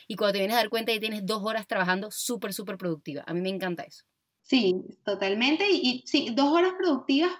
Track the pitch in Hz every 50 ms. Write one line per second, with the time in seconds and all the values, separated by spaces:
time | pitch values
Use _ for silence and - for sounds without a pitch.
0 | - - 214 180 214 202 196 202 190 - 233 233 220 214 233 226 220 233 226 214
1 | 214 220 214 214 190 180 214 208 196 220 220 220 208 - 226 196 180 185 185 196
2 | 208 214 - - - - 247 196 - 202 185 - 202 202 190 180 185 175 165 147
3 | - 156 139 139 - - 165 175 185 185 196 185 185 180 175 165 170 - - -
4 | _ _ _ _ _ _ _ _ _ - 277 254 208 185 180 185 - - - _
5 | - 208 196 196 196 190 202 220 247 277 311 320 403 403 359 - - 254 247 254
6 | - - - 285 - - 226 269 277 285 311 339 359 370 370 370 370 349 277 247
7 | - - 269 285 339 359 349 -